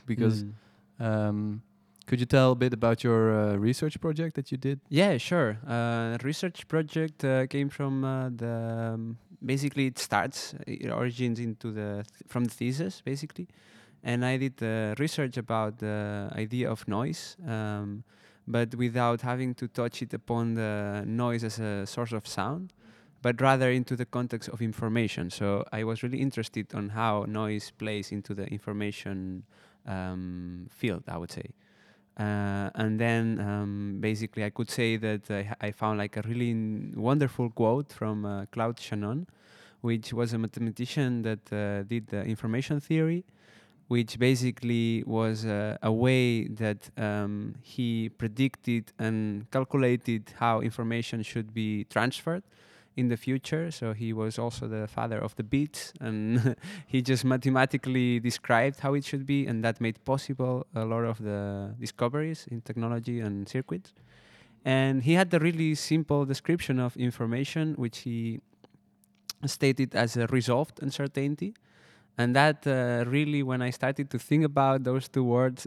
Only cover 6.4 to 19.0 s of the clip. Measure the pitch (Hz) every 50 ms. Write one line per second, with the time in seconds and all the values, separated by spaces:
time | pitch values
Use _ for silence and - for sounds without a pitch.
6.4 | - 180 - - - - 156 160 160 147 - 160 160 156 - - - 135 131 131
7.4 | 131 135 - 143 139 139 - - 143 135 135 135 135 135 135 131 131 127 123 113
8.4 | 117 117 117 113 113 113 113 113 113 113 113 113 113 113 117 - - _ 180 -
9.4 | - 120 135 139 147 143 131 139 135 131 123 - - - 107 104 85 135 - -
10.4 | - - - - - - 113 - - 120 117 117 120 123 117 123 123 120 113 117
11.4 | 120 113 110 - - 117 107 107 107 104 101 101 104 - _ - - - - 123
12.4 | 120 113 - - 120 123 131 147 170 190 - - - 127 139 139 156 151 - -
13.4 | 180 - - - _ - - - - - - _ - 120 120 120 123 127 131 127
14.4 | 135 135 127 - 117 110 110 110 110 107 107 120 147 160 - - 143 127 - 127
15.4 | 110 - 113 110 110 107 107 - 107 107 104 107 104 104 104 101 101 101 - 107
16.4 | 110 107 123 123 120 117 113 - - - 104 104 127 156 165 - - - - -
17.4 | 180 139 113 110 107 107 104 104 104 101 101 107 - - _ _ - - _ _
18.4 | _ - 117 117 120 113 123 120 123 120 113 127